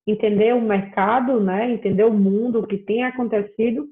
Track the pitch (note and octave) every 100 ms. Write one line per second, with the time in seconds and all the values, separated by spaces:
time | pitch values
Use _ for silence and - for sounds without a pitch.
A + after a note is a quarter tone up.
0 | - G#3+ G#3+ G3+ A3 B3 A3+ G3 G3 -
1 | G3 A#3+ B3 B3+ G3 F#3 A#3+ A3+ G3+ F#3+
2 | A3 G#3+ G3 G3+ A#3+ A3+ G3 G3 G3 A3
3 | B3+ B3+ A#3+ G#3+ G3+ - A3+ A#3+ D4